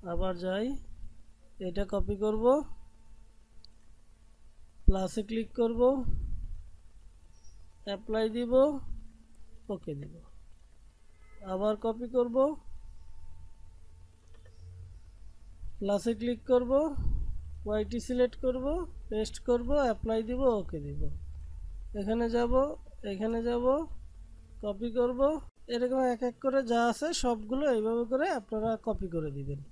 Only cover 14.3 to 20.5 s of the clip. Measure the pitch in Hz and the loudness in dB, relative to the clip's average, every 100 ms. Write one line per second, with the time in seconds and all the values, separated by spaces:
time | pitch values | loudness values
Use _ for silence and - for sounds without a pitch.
14.3 | - - - - - - - - - - | -20 -18 -18 -16 -16 -16 -16 -18 -18 -16
15.3 | - - - - - 196 202 233 214 240 | -16 -18 -8 -6 -2 0 2 2 0 -2
16.3 | 233 - 247 247 269 311 285 - - - | -4 4 4 6 4 4 2 2 2 0
17.3 | - - - 208 214 208 233 - 247 247 | -2 -4 -8 -2 0 0 -4 -2 2 2
18.3 | - 254 254 262 330 339 - - 214 214 | 2 -2 0 0 -2 -4 -10 -6 -2 -2
19.3 | - - 240 240 294 262 220 220 226 226 | -4 0 0 4 2 4 0 0 0 0
20.3 | 247 269 | 2 4